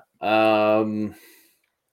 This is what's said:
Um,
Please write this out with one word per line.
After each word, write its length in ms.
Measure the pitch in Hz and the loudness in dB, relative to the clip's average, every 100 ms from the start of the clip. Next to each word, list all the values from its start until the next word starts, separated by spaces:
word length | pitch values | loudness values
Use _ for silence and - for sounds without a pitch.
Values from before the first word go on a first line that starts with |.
| _ _ | _ _
Um, 920 | 104 110 110 107 107 110 110 107 107 - - - _ _ _ _ _ | -2 0 2 2 2 0 0 -4 -8 -10 -20 -20 _ _ _ _ _